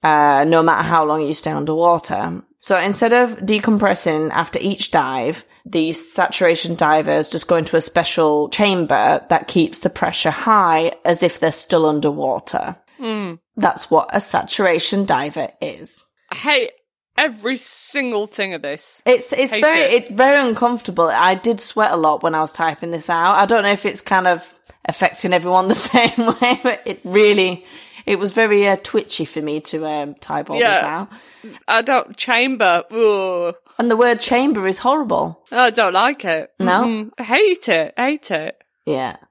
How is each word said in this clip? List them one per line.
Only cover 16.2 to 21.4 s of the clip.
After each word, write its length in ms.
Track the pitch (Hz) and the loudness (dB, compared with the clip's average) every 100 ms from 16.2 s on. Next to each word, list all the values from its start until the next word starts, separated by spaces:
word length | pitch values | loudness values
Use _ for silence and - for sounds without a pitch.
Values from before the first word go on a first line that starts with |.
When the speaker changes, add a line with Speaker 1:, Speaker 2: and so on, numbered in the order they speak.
| _ | _
Speaker 2:
I 40 | - | -8
hate 340 | 277 285 240 _ _ _ _ - | -2 0 -2 _ _ _ _ -2
every 380 | - 214 208 262 | -2 -2 -6 -6
single 680 | - - - 285 254 214 208 | -8 -10 -8 -6 -4 -4 -6
thing 280 | - 190 | -6 -8
of 80 | 170 | -6
this. 400 | 143 151 - - - | -8 -10 -12 -6 2
Speaker 1:
It's, 260 | 254 - | 2 2
it's 200 | 208 262 | -2 -2
Speaker 2:
Hate 80 | 214 | 2
Speaker 1:
very, 200 | 294 330 | 2 4
Speaker 2:
it. 200 | 285 233 | 2 2
Speaker 1:
it's 60 | - | 0
very 280 | 208 262 285 262 | 2 4 4 2
uncomfortable. 560 | 220 240 240 - 185 | 0 -2 -2 -6 0
I 300 | 165 117 180 | 0 4 2
did 260 | 190 | 2